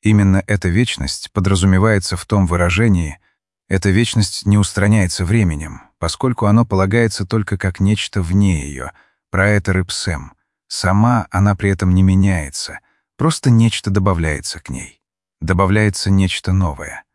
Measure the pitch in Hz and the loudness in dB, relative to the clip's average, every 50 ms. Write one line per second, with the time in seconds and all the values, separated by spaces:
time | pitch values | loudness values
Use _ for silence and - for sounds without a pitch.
0 | _ 107 107 104 101 95 95 95 95 - 104 98 - 92 85 101 123 120 - - | _ 2 2 4 4 4 2 2 0 -2 -4 -2 0 0 0 0 0 -2 -2 -6
1 | - - - - - - _ 101 92 95 98 90 90 98 95 92 98 110 110 98 | -6 -6 -6 -8 -12 -8 _ -2 0 0 0 2 4 4 4 4 4 2 2 0
2 | 90 - - 90 - _ 110 101 95 87 85 87 87 87 87 98 113 117 101 87 | 0 -4 -8 -8 -6 _ 0 0 2 2 2 0 0 0 0 2 2 2 2 2
3 | 82 76 73 _ _ _ _ _ _ _ _ _ _ _ - 98 - 101 92 101 | 0 -4 -8 _ _ _ _ _ _ _ _ _ _ _ -4 0 0 2 2 2
4 | 117 - - 117 101 - - - - 101 101 104 101 - - - 98 101 107 107 | 0 0 0 -2 -2 -2 -4 -4 0 2 4 4 2 2 0 0 2 2 2 2
5 | 98 90 - - 90 85 107 117 107 87 78 73 80 78 73 - - _ _ _ | 2 0 -2 -4 -2 0 2 2 2 2 0 -4 -8 -10 -14 -18 -20 _ _ _
6 | - 82 - - - 131 123 - 113 101 104 113 120 - 104 95 95 98 101 117 | -6 -6 -6 -4 -4 -4 -2 0 0 2 4 2 2 2 0 0 0 2 2 2
7 | 117 110 - - 98 90 - 110 101 - 104 95 - 95 90 - 98 98 107 101 | 0 0 -2 -4 -6 -4 -2 -4 -2 -2 -6 -4 -4 -4 -2 0 0 0 0 0
8 | - - - 104 90 82 90 101 101 98 90 76 69 71 71 64 62 67 - _ | -2 -6 -6 -6 -4 0 0 2 2 2 2 0 -2 -8 -10 -10 -12 -12 -14 _
9 | _ _ _ _ _ _ - 92 95 104 104 101 87 - 92 92 90 87 - - | _ _ _ _ _ _ -2 0 2 2 2 0 0 0 0 0 -2 -2 -6 -8
10 | - - 82 69 67 - - _ _ _ _ _ _ _ - - - 92 92 101 | -6 -6 -6 -6 -8 -14 -18 _ _ _ _ _ _ _ -12 -4 -2 0 2 4
11 | 107 120 123 113 98 - - 92 98 104 101 - - 98 98 90 - 92 92 92 | 4 4 2 0 -2 -2 0 2 2 2 2 0 0 -2 -2 0 0 2 4 4
12 | 95 95 95 95 95 98 95 85 73 69 71 - - - - - _ _ _ _ | 4 4 4 4 4 2 0 -2 -4 -6 -10 -10 -12 -12 -14 -18 _ _ _ _
13 | _ _ _ _ - 160 156 - - 139 120 113 113 113 - - - 107 98 101 | _ _ _ _ -2 -2 -2 0 2 4 4 4 4 2 0 -2 -4 -2 -2 0
14 | 95 101 92 82 82 78 76 71 73 - - 87 _ - 65 64 71 - - _ | 0 0 0 0 -2 -2 -4 -6 -8 -10 -12 -12 _ -12 -12 -10 -12 -14 -20 _
15 | _ _ _ _ _ _ _ _ - 82 92 87 98 92 98 107 107 107 98 - | _ _ _ _ _ _ _ _ -4 -2 0 0 2 2 2 2 2 0 0 -2
16 | - 98 98 98 95 92 - - - - 92 95 95 82 71 69 78 - - - | -2 0 2 2 2 0 -2 -4 -4 0 0 0 0 0 -4 -8 -12 -14 -14 -16
17 | - _ _ | -18 _ _